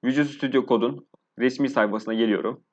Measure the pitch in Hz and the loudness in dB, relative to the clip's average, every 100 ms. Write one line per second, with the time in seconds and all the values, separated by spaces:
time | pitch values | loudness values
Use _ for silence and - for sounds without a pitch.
0 | 120 135 147 - 139 131 - 117 117 143 | 0 0 0 -2 0 0 2 2 2 -4
1 | - _ _ - 123 123 139 - 107 107 | -12 _ _ -2 -2 0 -2 2 0 0
2 | 107 113 113 98 107 143 _ | -4 0 2 2 -2 -6 _